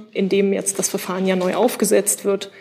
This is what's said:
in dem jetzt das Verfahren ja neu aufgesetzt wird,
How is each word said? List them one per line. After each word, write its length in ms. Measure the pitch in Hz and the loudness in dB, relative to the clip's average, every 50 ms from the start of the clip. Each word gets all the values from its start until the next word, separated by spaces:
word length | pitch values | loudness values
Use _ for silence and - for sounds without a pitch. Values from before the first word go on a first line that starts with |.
| - - | -10 -8
in 160 | - - 196 185 | -4 -2 0 2
dem 240 | 202 196 196 196 | 2 2 2 2
jetzt 260 | 196 190 185 - - - | 0 0 -2 -4 -4 -2
das 100 | 185 - | -2 -2
Verfahren 380 | - 196 - - 180 190 190 | -4 -4 -6 -4 -4 -2 0
ja 80 | 190 190 | 0 2
neu 200 | 185 180 185 - | 2 0 0 2
aufgesetzt 680 | 180 214 247 - - 220 190 208 202 196 - - - - | 2 2 2 2 0 0 2 4 2 2 2 -2 -2 -2
wird, 260 | 202 196 196 - - - - | -2 -2 -2 -4 -8 -18 -20